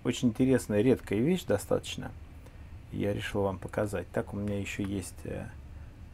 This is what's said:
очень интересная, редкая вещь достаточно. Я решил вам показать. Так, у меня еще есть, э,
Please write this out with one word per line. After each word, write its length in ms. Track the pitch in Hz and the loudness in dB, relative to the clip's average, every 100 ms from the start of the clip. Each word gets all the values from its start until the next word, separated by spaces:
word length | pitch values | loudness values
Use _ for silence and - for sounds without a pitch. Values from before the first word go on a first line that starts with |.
| 131 | 0
очень 240 | 120 123 | 4 2
интересная, 520 | 107 131 127 - 104 | 4 6 6 4 6
редкая 380 | 123 117 - 104 | 6 6 4 2
вещь 240 | 135 180 | 4 2
достаточно. 680 | - 101 - 101 - - - - - - - - - - - | 2 0 2 0 0 -8 -8 -10 -14 -16 -16 -16 -14 -14 -10
Я 200 | 98 98 | -2 0
решил 280 | 110 104 104 | 0 -2 0
вам 160 | 98 95 | 2 0
показать. 500 | - - 107 98 90 | -4 -2 0 -2 -2
Так, 200 | - - | -4 -4
у 40 | 101 | -4
меня 200 | 104 101 | -2 -2
еще 240 | 98 - | -4 -4
есть, 440 | 98 98 92 - - | -2 -2 -4 -8 -8
э, 240 | 98 95 - - - - - - | -8 -8 -12 -14 -14 -14 -14 -14